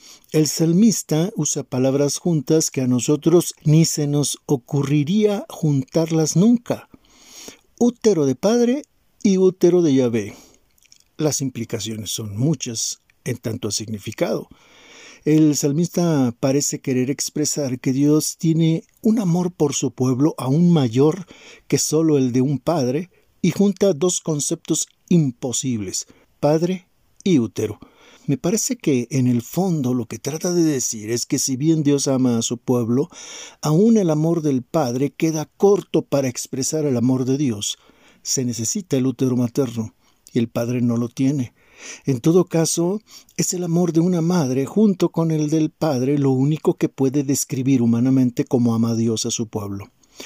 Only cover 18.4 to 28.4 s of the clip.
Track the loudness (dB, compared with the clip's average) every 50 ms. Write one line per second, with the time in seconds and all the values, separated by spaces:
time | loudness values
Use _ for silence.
18.4 | 0 0 2 2 2 2 0 0 -4 _ _ _ 0 0 2 2 2 0 0 0
19.4 | 0 -2 -2 0 -2 0 0 -2 -4 -4 -2 -2 -2 0 0 2 0 0 0 -2
20.4 | -4 0 2 4 4 4 4 4 2 2 2 4 2 2 2 0 -8 _ -20 -20
21.4 | -20 -20 -20 -14 _ -2 -2 -2 0 0 0 0 2 2 2 2 2 2 0 0
22.4 | 0 0 -2 -2 -2 -2 -2 0 0 -2 -2 -4 -6 -10 _ _ _ _ _ -2
23.4 | -2 -2 2 2 2 0 2 2 2 2 2 2 0 -2 -2 -4 -4 -6 -4 -4
24.4 | -4 -6 -6 -8 _ -4 -4 -4 -4 _ _ _ _ 0 2 2 2 0 -4 -6
25.4 | -8 -6 -6 -6 -4 -4 -4 -4 -6 -6 -8 -10 -10 _ -20 _ _ _ _ -2
26.4 | 0 0 2 2 0 -2 -4 -6 -8 _ _ _ _ _ _ _ 0 2 2 2
27.4 | 2 0 -4 -6 -6 -6 -6 -10 -18 -20 _ _ -20 -20 -20 -12 -4 -4 -4 -2